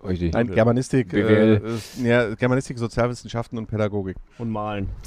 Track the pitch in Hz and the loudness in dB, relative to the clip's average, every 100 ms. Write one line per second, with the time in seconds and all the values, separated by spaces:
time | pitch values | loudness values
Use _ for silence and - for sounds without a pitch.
0 | 98 92 85 82 120 92 113 120 131 135 | -4 -2 0 0 2 2 4 2 0 0
1 | 98 101 110 107 110 110 107 117 - - | 0 0 4 6 6 4 2 -6 -8 -4
2 | 120 120 110 110 127 127 - 123 117 - | 2 4 2 0 0 0 -2 -6 -4 0
3 | 120 120 107 117 117 117 110 107 104 104 | -2 -2 -8 -8 -6 -8 -6 -2 -2 -2
4 | 95 92 - - 117 110 107 104 95 - | -6 -8 -14 -10 -6 -4 -4 -4 -6 -6